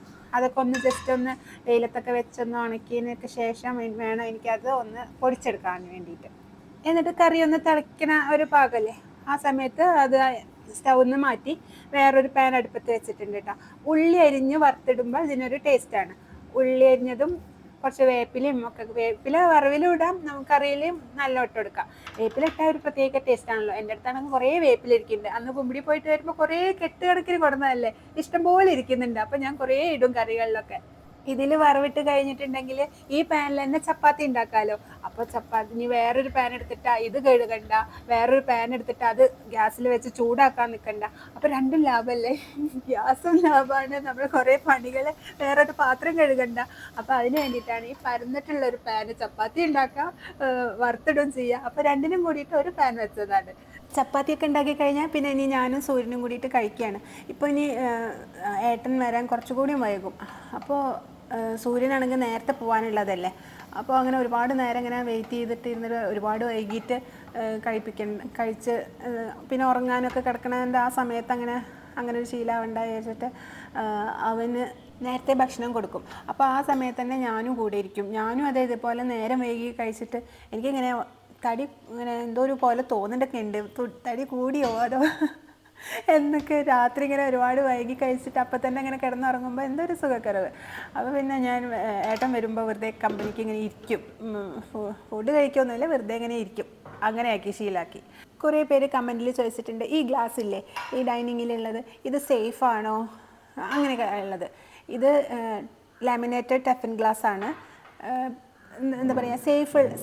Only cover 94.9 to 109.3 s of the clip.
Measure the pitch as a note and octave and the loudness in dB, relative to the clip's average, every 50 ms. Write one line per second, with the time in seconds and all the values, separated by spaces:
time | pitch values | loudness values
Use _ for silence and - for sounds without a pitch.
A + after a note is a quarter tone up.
94.9 | A3 - - - A3+ G#3+ A3 B3 D4+ D4+ C#4+ C#4 C#4+ C#4 C4 B3 A#3 A#3 C#4 E4 | -10 -12 -14 -12 -10 -6 -2 0 2 2 2 2 2 2 0 0 0 -2 -2 0
95.9 | D#4+ C4 A3 G3+ A3+ A#3 A#3 A#3 A#3+ A#3 A3 F#3+ - - G#3 - - - - - | 0 -2 -2 -4 -6 -6 -6 -6 -4 -6 -6 -6 -8 -10 -12 -12 -14 -20 -20 -20
96.9 | - - - A3 A3 A3+ A#3+ A#3+ A3 G3 F#3+ G3+ G3+ - G#3+ G3+ F#3+ F3 E3+ - | -10 -6 -4 -2 -2 -2 -2 -2 -2 -2 -4 -6 -8 -6 -6 -4 -4 -4 -6 -6
97.9 | - - - - - - - - _ - - D4+ D4+ D4+ D4+ - D4 C4+ C4+ C#4 | -10 -18 -20 -20 -20 -20 -20 -20 _ -4 -2 0 2 2 2 2 2 2 2 2
98.9 | - B3+ A#3+ A#3+ A#3+ A#3 A#3 B3 B3 - A#3+ A3+ A3+ - A3+ - A3+ A3+ A3+ - | 0 -2 -2 -2 -4 -4 -4 -2 -2 -2 -2 -2 -4 -6 -8 -8 -8 -6 -4 -2
99.9 | - D#4 D4 A#3 C4 C4 A#3 A3+ - - A3+ G#3 G3 G3 G3+ - - - - - | 0 0 0 0 0 0 -2 -2 -2 -4 -4 -4 -4 -6 -8 -10 -12 -12 -10 -6
100.9 | - B3+ C4 B3 A#3+ A#3+ A#3+ A#3+ A#3+ A#3+ A#3 A#3 A#3 A3+ A3+ A3+ A3 A3+ B3+ - | -4 -2 -2 0 -2 -2 -2 -4 -4 -4 -4 -4 -4 -4 -4 -6 -6 -8 -10 -12
101.9 | - - - C4+ B3+ C#4+ C#4+ - C#4 A#3 G#3+ A3+ A#3 - C4 B3 A3+ G#3+ G#3+ G#3+ | -14 -12 -6 -4 -4 -4 0 0 0 0 0 -2 -2 0 0 0 0 0 -2 -2
102.9 | A3 A3 A3+ A3 - - - - - - - - - C4+ - - C4+ C#4+ C#4+ C#4 | -2 -4 -4 -6 -10 -16 -20 -20 -20 -20 -20 -20 -14 -10 -8 -4 -2 0 0 0
103.9 | B3+ A#3 A#3 G3 G3+ G3+ G3 G3 F#3+ F3 F3+ - - - - - - - - - | 0 -2 -2 -2 -4 -4 -6 -6 -6 -8 -8 -10 -12 -14 -20 -20 -20 -20 -14 -10
104.9 | - B3 B3 C#4 D4 D4 C#4+ - A#3+ A#3+ A3+ A3+ A3 G#3 - A3+ - - _ _ | -4 2 4 4 4 4 2 0 -4 -6 -6 -6 -6 -6 -8 -12 -16 -20 _ _
105.9 | _ - A#3 B3 A#3+ A#3+ A#3+ A#3+ A#3+ B3 A#3+ B3 B3+ C4 C4 C4+ B3+ B3+ - A3+ | _ -6 -2 -2 0 0 0 -2 -2 -2 0 0 0 0 2 2 0 0 -2 -6
106.9 | A3+ G#3+ A3 A3 A3 A3 - A3 G3+ F#3+ G3+ A#3+ D#4+ - - - - - - - | -4 0 0 0 0 2 0 0 0 -2 -4 -6 -6 -8 -12 -20 -20 -20 -20 -20
107.9 | - - - - B3+ B3+ B3+ B3+ A#3+ - - - _ _ - - - A3+ B3+ C4+ | -20 -14 -10 -6 -6 -4 -4 -6 -8 -10 -16 -20 _ _ -20 -20 -10 -6 -4 -2
108.9 | C4 B3 C4 B3+ B3+ C4 A#3+ A#3 | -2 0 0 0 0 0 0 -2